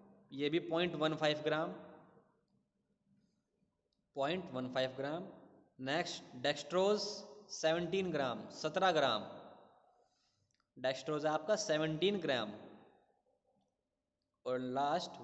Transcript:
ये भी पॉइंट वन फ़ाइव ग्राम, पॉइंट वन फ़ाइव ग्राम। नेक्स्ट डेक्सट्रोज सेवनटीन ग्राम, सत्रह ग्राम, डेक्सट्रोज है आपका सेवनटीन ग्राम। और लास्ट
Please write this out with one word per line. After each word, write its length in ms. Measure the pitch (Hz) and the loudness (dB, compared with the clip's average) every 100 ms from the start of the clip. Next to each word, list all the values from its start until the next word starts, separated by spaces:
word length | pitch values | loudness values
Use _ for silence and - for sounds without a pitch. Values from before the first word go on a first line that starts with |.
| - - - | -20 -20 -14
ये 180 | 135 147 | -2 0
भी 80 | 165 - | 2 0
पॉइंट 260 | 165 175 151 | 0 0 2
वन 100 | 156 156 | 0 2
फ़ाइव 180 | 151 147 | 2 2
ग्राम, 280 | 156 151 175 - - - - - _ _ _ _ _ _ _ _ _ _ _ _ _ _ _ _ _ _ _ 139 | 2 0 0 -6 -14 -20 -20 -20 _ _ _ _ _ _ _ _ _ _ _ _ _ _ _ _ _ _ _ -2
पॉइंट 340 | 139 185 180 | 0 0 -2
वन 160 | 127 127 | -4 -2
फ़ाइव 160 | 131 131 135 | 0 0 0
ग्राम। 300 | 139 160 190 - - - _ - 131 | -4 -4 -8 -14 -20 -20 _ -8 -2
नेक्स्ट 480 | 156 175 - - 127 | 0 -2 -6 -12 -2
डेक्सट्रोज 580 | 139 143 - 175 196 208 - - - - - | 0 0 0 2 4 4 0 -8 -12 -18 -14
सेवनटीन 580 | - 160 165 170 196 185 | -2 2 2 2 0 0
ग्राम, 360 | 151 131 110 107 - | 0 0 -2 -8 -6
सत्रह 320 | 156 170 190 156 | -4 2 4 6
ग्राम, 240 | 135 107 98 - - - - - _ _ _ _ _ _ _ _ _ - | 4 2 -2 -12 -16 -20 -20 -20 _ _ _ _ _ _ _ _ _ -4
डेक्सट्रोज 500 | 127 131 - 151 151 | -2 -2 -2 0 2
है 60 | |
आपका 240 | 151 151 208 | 0 2 2
सेवनटीन 560 | - 151 156 156 185 208 | 2 2 2 4 2 4
ग्राम। 320 | 160 123 107 - - - - _ _ _ _ _ _ _ _ _ _ _ _ _ _ _ 127 | 2 0 0 -6 -14 -20 -20 _ _ _ _ _ _ _ _ _ _ _ _ _ _ _ -2
और 120 | 127 127 127 | -2 0 0
लास्ट 420 | 143 175 - - | 0 0 -2 -10